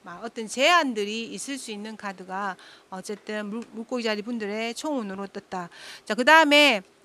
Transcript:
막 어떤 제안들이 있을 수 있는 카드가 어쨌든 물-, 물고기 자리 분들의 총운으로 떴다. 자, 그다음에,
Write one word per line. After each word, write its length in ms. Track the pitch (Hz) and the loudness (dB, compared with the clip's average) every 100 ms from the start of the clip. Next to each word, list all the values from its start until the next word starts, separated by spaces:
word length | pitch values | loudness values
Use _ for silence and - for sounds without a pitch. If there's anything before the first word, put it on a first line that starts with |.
막 220 | 180 175 | -20 -14
어떤 220 | 220 - 220 | -12 -10 -8
제안들이 800 | 233 285 349 294 214 202 220 226 | 2 6 6 4 0 -2 -4 -6
있을 320 | 190 - 269 | -10 -8 -10
수 120 | 247 | -10
있는 240 | 208 214 | -10 -12
카드가 600 | 214 208 185 185 190 202 180 - - - | -12 -12 -12 -10 -6 -6 -8 -14 -20 -16
어쨌든 560 | 185 185 202 - 214 | -12 -10 -12 -8 -8
물-, 180 | 208 220 226 | -6 -8 -10
물고기 300 | 214 226 254 | -12 -6 -4
자리 200 | 226 214 | -2 -2
분들의 500 | 208 240 208 214 226 | -4 -6 -4 -4 -6
총운으로 540 | 233 311 277 214 190 196 | -6 -4 -4 -4 -8 -10
떴다. 420 | 202 - 190 170 - - - - | -12 -10 -10 -10 -14 -18 -14 -6
자, 80 | |
그다음에, 680 | 196 254 311 311 294 294 220 - _ | 0 6 8 8 8 8 4 -2 _